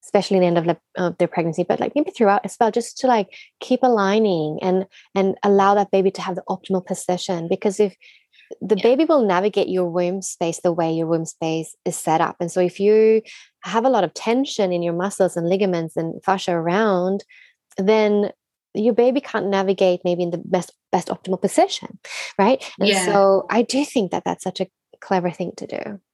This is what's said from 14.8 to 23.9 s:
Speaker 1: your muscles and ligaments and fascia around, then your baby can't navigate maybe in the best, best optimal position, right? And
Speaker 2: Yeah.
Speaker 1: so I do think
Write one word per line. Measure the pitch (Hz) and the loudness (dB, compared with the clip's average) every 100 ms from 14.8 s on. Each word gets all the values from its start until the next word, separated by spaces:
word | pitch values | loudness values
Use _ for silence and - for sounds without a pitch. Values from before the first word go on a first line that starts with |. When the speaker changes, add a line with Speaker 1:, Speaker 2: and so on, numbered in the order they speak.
Speaker 1:
your | 170 | -2
muscles | 170 190 - 185 175 | -2 -4 0 -2 0
and | 170 | 0
ligaments | 190 196 175 165 - | 0 0 0 -4 -4
and | 165 165 | -6 -4
fascia | - 190 - | -2 -2 0
around, | 170 165 185 220 185 185 196 - - - _ _ - | -2 0 2 2 2 0 -2 -6 -20 -20 _ _ -4
then | 190 220 214 208 202 - _ _ _ | 2 4 4 2 0 -6 _ _ _
your | - 214 | -2 0
baby | 240 240 262 | 4 2 2
can't | - 220 196 | -2 -4 0
navigate | 196 190 190 190 180 | 0 0 2 2 2
maybe | 180 175 | 0 -2
in | 175 | -2
the | 175 | -4
best, | - 180 170 _ _ | -2 -2 -2 _ _
best | 185 - | -4 -2
optimal | 185 - 185 | -8 -4 -2
position, | 190 - 381 - - - - - - - | 0 2 2 0 -12 -20 -16 -12 -10 0
right? | 196 262 - - | 2 2 -2 -2
And | 196 | 0
Speaker 2:
Yeah. | 196 185 | 2 2
Speaker 1:
so | 202 196 196 - | 4 4 4 2
I | 214 | 0
do | 233 254 | 0 0
think | 294 | 0